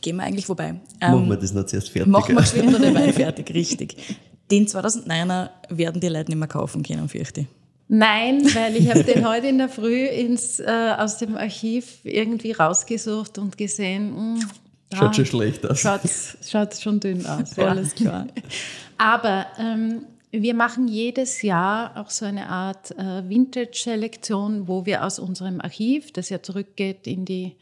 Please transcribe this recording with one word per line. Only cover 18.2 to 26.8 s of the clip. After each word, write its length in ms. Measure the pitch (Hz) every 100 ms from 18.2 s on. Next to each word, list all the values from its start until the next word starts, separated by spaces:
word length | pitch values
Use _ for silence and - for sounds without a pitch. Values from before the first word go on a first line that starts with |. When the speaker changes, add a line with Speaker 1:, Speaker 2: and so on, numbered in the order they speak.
| 247 - - - - - - _
Speaker 3:
Aber, 480 | 220 233 233 190 - -
ähm, 480 | 226 220 226 226 - - _
wir 240 | - 220
machen 340 | 233 233 240 254
jedes 540 | 214 233 247 254 -
Jahr 540 | 208 170 185 214 202 -
auch 100 | 208
so 160 | -
eine 240 | 208 202 -
Art, 420 | 180 190 190 -
äh, 360 | - 190 185 185
Vintage-Selektion, 1400 | 214 254 254 240 - 240 226 220 - - 202 208 214 185
wo 180 | 185 180
wir 180 | 196
aus 140 | 190 -
unserem 420 | 185 185 185 185
Archiv, 520 | 175 - 220 285 -
das 160 | - 180
ja 120 | 185
zurückgeht 640 | - 196 196 -